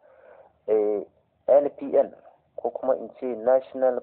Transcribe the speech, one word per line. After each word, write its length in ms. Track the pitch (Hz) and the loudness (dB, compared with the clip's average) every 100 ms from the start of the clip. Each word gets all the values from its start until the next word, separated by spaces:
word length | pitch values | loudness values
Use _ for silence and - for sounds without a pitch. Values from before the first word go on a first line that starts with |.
| _ _ - - - _ - | _ _ -20 -20 -20 _ -2
eh, 360 | 107 104 104 - _ _ _ - | 0 2 -2 -8 _ _ _ 2
N 220 | 127 143 - | 4 4 -4
P 200 | 277 - | -2 0
N, 160 | 120 - - _ _ - | 0 -4 -20 _ _ -10
ko 120 | 120 | -8
kuma 240 | - 131 - | -6 -4 -4
in 140 | 113 - | -6 -10
ce 40 | |
National 800 | 127 110 117 131 - 135 127 123 | -8 -4 2 2 0 -2 -2 -2